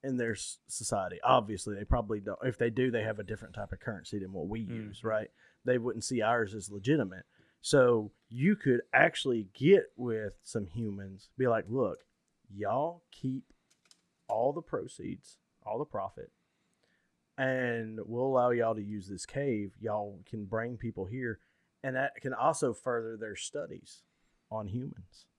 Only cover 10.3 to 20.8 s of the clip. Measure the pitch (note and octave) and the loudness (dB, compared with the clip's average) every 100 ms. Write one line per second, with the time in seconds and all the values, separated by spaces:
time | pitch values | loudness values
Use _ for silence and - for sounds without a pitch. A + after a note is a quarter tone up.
10.3 | - - A2+ G2+ A#2 A2 G2 G2 F#2+ - | -10 -6 -4 -4 -4 -6 -6 -12 -16 -20
11.3 | - B2+ A2+ F2+ B2+ G#2+ - _ _ _ | 0 2 2 0 0 0 -2 _ _ _
12.3 | _ _ G2 G2+ B2 D#3 F3 _ - C3 | _ _ -6 -2 0 -2 -6 _ -8 -6
13.3 | C3+ - _ _ _ _ _ _ _ - | -6 -10 _ _ _ _ _ _ _ -6
14.3 | A2 B2+ D3+ D#3+ - B2 - - F#2+ - | 0 2 0 -6 -6 -6 -10 -10 -10 -14
15.3 | - _ _ - A2 D3 G#2 F#2+ - - | -20 _ _ -8 -6 -6 -6 -8 -10 -18
16.3 | _ _ _ _ _ _ _ _ _ _ | _ _ _ _ _ _ _ _ _ _
17.3 | - C3 C3 B2 A#2 A2 A2 G#2 A#2 C3+ | -2 0 0 0 -2 -4 -8 -6 -2 2
18.3 | C3 B2 A#2+ A2+ A2 G#2 G#2 F#2+ F#2 - | 4 4 4 2 2 -4 -8 -8 -10 -8
19.3 | C3+ C#3+ A2 G2+ F#2 G#2+ G#2+ G#2 G2+ - | -4 0 0 -2 -6 -4 -2 -4 -10 -12
20.3 | A2 G2+ A2 A#2 A#2+ | -10 -4 -4 -4 -6